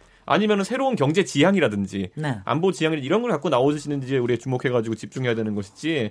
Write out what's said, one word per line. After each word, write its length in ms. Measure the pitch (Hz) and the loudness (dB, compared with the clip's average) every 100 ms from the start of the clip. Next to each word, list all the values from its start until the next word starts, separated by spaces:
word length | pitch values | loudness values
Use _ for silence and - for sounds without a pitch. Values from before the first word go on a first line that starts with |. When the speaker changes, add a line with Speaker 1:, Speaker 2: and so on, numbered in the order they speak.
| _ _ - | _ _ 0
Speaker 1:
아니면은 360 | 156 208 202 | 2 2 0
새로운 300 | 190 254 269 220 | 0 -2 -2 2
경제 280 | 139 165 | 2 2
지향이라든지 840 | 175 139 165 196 131 104 98 98 90 | 0 4 4 4 2 0 -2 -4 -6
Speaker 2:
네. 260 | - 151 110 | -6 -6 -4
Speaker 1:
안보 260 | 98 131 190 | -2 0 0
지향 200 | - 156 | 2 0
이런 280 | 156 123 208 | 0 0 0
걸 80 | 240 | 0
갖고 180 | 165 180 | -2 2
나오시는지에 720 | 127 139 151 143 143 127 135 | 2 4 0 -4 -6 -2 0
우리가 240 | 120 120 | 0 -2
주목해가지고 540 | 135 127 143 123 113 110 | -2 -2 0 0 0 -4
집중해야 380 | 110 139 127 113 | -8 -4 -2 -2
되는 180 | 110 | -2
것이지 560 | 104 98 - 151 156 107 | -4 -8 -8 -4 -2 -4